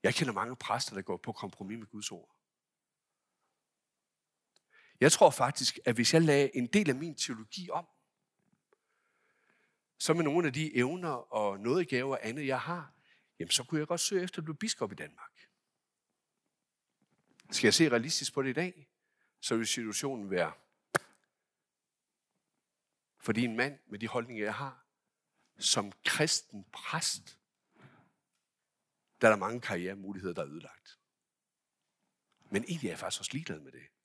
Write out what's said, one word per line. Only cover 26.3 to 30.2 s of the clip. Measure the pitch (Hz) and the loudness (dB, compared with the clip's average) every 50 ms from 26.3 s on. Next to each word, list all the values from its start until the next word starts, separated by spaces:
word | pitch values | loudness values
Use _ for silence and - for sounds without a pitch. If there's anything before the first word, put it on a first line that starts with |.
| - - - _ - 104 98 | 2 0 -2 _ -18 -18 -18
præst, | _ - - - - - 165 - - - - - - - _ _ _ _ _ _ _ _ _ - - - - _ _ _ _ _ _ _ _ _ _ _ _ _ _ _ _ _ _ _ _ _ _ _ _ | _ -18 -14 -10 -6 -4 -2 -2 -2 -2 -4 -8 -16 -20 _ _ _ _ _ _ _ _ _ -20 -20 -20 -20 _ _ _ _ _ _ _ _ _ _ _ _ _ _ _ _ _ _ _ _ _ _ _ _
der | - 113 | 6 6
er | |
der | 107 | 6
mange | 104 95 101 117 123 | 6 2 -4 -4 -4
karrieremuligheder, | 120 - 107 87 87 92 98 101 95 98 101 92 | -4 -4 -4 -4 -4 -4 -6 -8 -10 -10 -10 -8